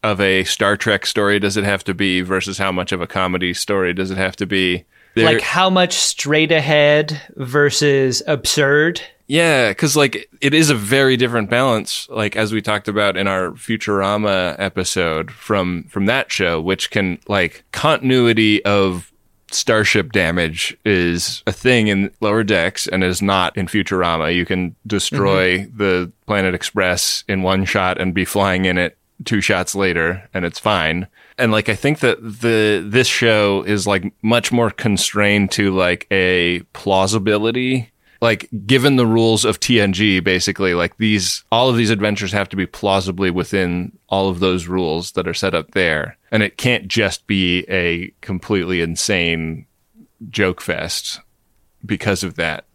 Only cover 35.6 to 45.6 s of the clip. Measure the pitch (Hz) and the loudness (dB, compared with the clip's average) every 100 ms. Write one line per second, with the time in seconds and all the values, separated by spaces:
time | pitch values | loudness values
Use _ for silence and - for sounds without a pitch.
35.6 | 101 95 90 90 - 98 92 92 87 87 | 0 2 2 0 -2 0 2 2 0 -2
36.6 | - - - 95 95 110 98 104 110 123 | -6 -8 0 2 2 0 0 0 0 -2
37.6 | 127 131 117 _ _ _ 117 107 - 110 | -2 -2 -4 _ _ _ 0 0 -4 -10
38.6 | 101 131 135 131 117 113 113 110 113 107 | 0 2 4 4 4 4 4 4 2 -2
39.6 | - 120 101 92 107 92 87 90 95 95 | 2 2 2 2 2 2 2 0 0 -2
40.6 | 95 87 87 _ 110 107 90 - _ 113 | 0 0 -2 _ 0 2 0 -6 _ 2
41.6 | 127 117 110 107 104 101 98 101 98 95 | 4 2 2 2 0 -2 -2 -4 -4 -4
42.6 | 90 - 101 98 92 90 95 90 85 101 | -6 -2 0 2 0 -2 0 0 -2 0
43.6 | 90 87 92 - _ 98 98 87 92 92 | 0 -2 -6 -12 _ 0 0 0 0 0
44.6 | 85 92 85 80 87 - 87 85 95 90 | -2 -2 -2 -2 -4 -6 -6 -4 -2 -2